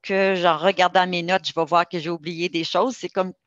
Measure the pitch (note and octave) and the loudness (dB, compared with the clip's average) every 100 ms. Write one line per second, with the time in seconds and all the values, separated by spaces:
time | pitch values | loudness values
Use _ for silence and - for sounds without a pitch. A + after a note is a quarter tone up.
0 | - G3 F#3+ F#3 F3 D#3 E3+ F#3 F3+ F3+ | -4 0 2 2 2 2 2 2 2 4
1 | F3+ F3 E3+ F#3 E3 - D#3+ E3+ E3+ F3+ | 0 -2 0 -2 -2 -4 0 2 0 -2
2 | D#3 E3+ D3+ E3 F3 E3+ E3 F3 A#3+ A#3+ | -6 -8 -8 -6 -4 -4 -2 0 0 -2
3 | F3+ - F#3 - | -8 -4 -4 -6